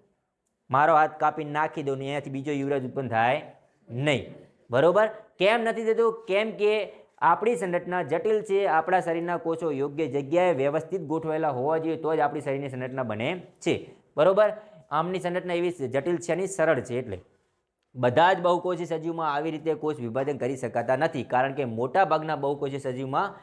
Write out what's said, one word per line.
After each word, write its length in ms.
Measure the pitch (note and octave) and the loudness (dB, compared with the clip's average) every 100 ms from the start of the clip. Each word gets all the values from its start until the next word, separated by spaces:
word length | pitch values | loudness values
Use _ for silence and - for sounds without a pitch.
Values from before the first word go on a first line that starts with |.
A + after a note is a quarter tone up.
| _ _ _ _ _ _ - | _ _ _ _ _ _ -2
મારો 240 | C3 D#3 | 2 6
હાથ 260 | D#3 D#3 D#3 | 6 4 2
કાપીને 300 | D3+ D3+ D3 | -2 -2 -4
નાખી 320 | D3 D#3 E3 | -2 -2 -2
દઉં 160 | C#3 C3+ | -4 -4
ને 80 | C3+ | -4
એનાથી 240 | C#3+ C#3 | -6 -6
બીજો 220 | C3+ C3+ | -6 -4
યુવરાજ 340 | C#3+ C#3 C#3 B2+ | -2 -2 -2 -4
ઉત્પન્ન 220 | C3 B2+ | -6 -2
થાય 340 | A2+ A#2+ D3 - - _ _ - | 2 2 2 -4 -18 _ _ -12
નહીં, 440 | A#2+ D3 B2+ F2+ - - _ - | -2 0 0 -2 -14 -20 _ -2
બરોબર? 360 | A#2+ D#3+ D#4 C4+ - - - | 4 6 6 2 0 -12 0
કેમ 220 | F#3+ A#3 | 2 2
નથી 320 | A3+ A3 A3 | 0 0 0
થતું? 320 | A3 A3+ A3+ - | 2 2 0 0
કેમ 220 | G3 A3 | 0 0
કે 420 | F3 G#3 G#3+ G3 - - - | 0 0 2 -2 -10 -20 0
આપણી 380 | D#3 E3+ G#3+ G#3+ | 2 4 2 0
સંરચના 460 | F#3 F3 F3 F3+ | 0 -2 -2 -4
જટિલ 400 | D3+ E3 G#3+ G#3+ | 0 0 2 0
છે, 240 | F#3+ G3 F#3+ | 2 0 2
આપણા 340 | D#3+ D#3+ F#3 | 2 4 2
શરીરના 360 | E3+ E3+ E3+ E3+ | 2 -2 -2 -2
કોષો 340 | D#3+ E3 E3 | -2 -2 -2
યોગ્ય 360 | C3+ C#3+ C#3+ D#3 | -2 -2 -2 -2
જગ્યાએ 460 | C#3 C3+ E3+ F3+ | -2 0 2 4
વ્યવસ્થિત 480 | C#3+ C#3 D3+ - F#3+ | 4 2 0 -2 -6
ગોઠવાયેલા 480 | D3 D#3+ D#3+ D#3 D#3+ | -4 -4 -2 -2 0
હોવા 300 | B2 C#3 D#3+ | 0 0 0
જોઈએ 180 | D#3 D#3+ | 0 -2
તો 200 | D3+ D#3+ | 0 2
જ 40 | |
આપણી 200 | C#3+ D3+ | 0 0
શરીરની 280 | C#3 C#3 C#3 | -4 -4 -4
સંરચના 340 | B2+ C3 C3 | -6 -6 -4
બને 440 | B2 G#2+ B2+ F3+ - _ | -4 -2 -4 -4 -10 _
છે, 340 | F3 A#2+ - - _ - | -2 -2 -4 -20 _ 2
બરોબર? 360 | E3 G3 G#3+ - - - - | 4 6 4 0 -12 -20 -6
આમની 300 | D3 E3+ F#3 | -2 -2 -2
સંરચના 340 | F3 F3+ F3 | -4 -4 -2
એવી 160 | F3 F3 | -2 -2
જટિલ 460 | E3+ C3 C3+ F3 E3+ | -2 -4 -2 0 -2
છે 180 | - | -2
નહીં, 120 | E3 F#3+ | -2 -2
સરળ 340 | F#3+ D#3+ C#3 | 0 2 2
છે. 180 | A2+ B2 | 0 -6
એટલે 220 | A2+ F2+ - _ _ _ _ _ _ B2+ | -6 -10 -12 _ _ _ _ _ _ 0
બધા 360 | B2 A#2+ F3 | 2 6 6
જ 80 | F#3 | 4
બહુકોષી 460 | F3 F3 F3+ E3+ E3+ | 2 2 0 -4 -4
સજીવમાં 480 | D#3+ E3 E3 D#3+ | -4 -4 -2 -2
આવી 160 | C#3+ D#3+ | 0 -2
રીતે 240 | D#3 D#3 | -4 -2
કોષ 220 | D3+ D#3 D3 | -2 -2 -4
વિભાજન 420 | A#2 A#2 C#3 C3+ | -4 -2 -2 -2
કરી 180 | B2 C3 | -4 -4
શકાતા 400 | A#2 A#2 A#2 C3 | -4 -2 0 2
નથી, 260 | D#3+ C#3+ | 0 -2
કારણ 300 | A2+ B2 C3+ | -2 0 0
કે 120 | C#3 | -2
મોટા 400 | B2+ A2+ B2+ F#3 | -4 -2 0 2
ભાગના 320 | F#3 D#3 D#3 D3 | 2 2 0 -4
બહુકોષી 420 | C#3 D3 D3 C3+ | -2 -2 -4 -4
સજીવમાં 560 | C3+ B2 C3 C#3+ G3 - | -6 -6 -4 -2 -4 -6